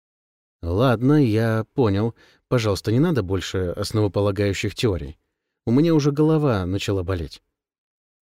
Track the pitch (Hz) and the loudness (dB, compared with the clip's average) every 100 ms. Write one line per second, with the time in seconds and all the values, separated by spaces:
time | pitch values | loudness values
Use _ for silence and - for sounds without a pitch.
0 | _ _ _ _ _ _ 85 90 131 110 | _ _ _ _ _ _ -4 0 2 2
1 | 127 151 131 107 113 110 107 - 117 98 | 2 4 4 2 0 -2 -4 0 0 2
2 | 113 - _ _ - 127 110 95 - 113 | -2 -6 _ _ -4 -2 0 -2 0 0
3 | 170 139 90 95 - 95 90 85 101 107 | 2 0 -2 -4 -4 -4 -4 -6 -4 -2
4 | 104 104 101 98 101 95 104 - 120 90 | 0 0 -2 0 -2 -2 -6 -2 -2 -2
5 | 71 - _ _ _ _ - 120 165 160 | -6 -14 _ _ _ _ 0 2 4 4
6 | 143 143 156 160 147 107 90 98 - 98 | 2 2 2 2 2 0 -2 -4 -2 -2
7 | 87 92 76 - _ _ _ _ _ _ | -2 -4 -6 -14 _ _ _ _ _ _
8 | _ _ _ | _ _ _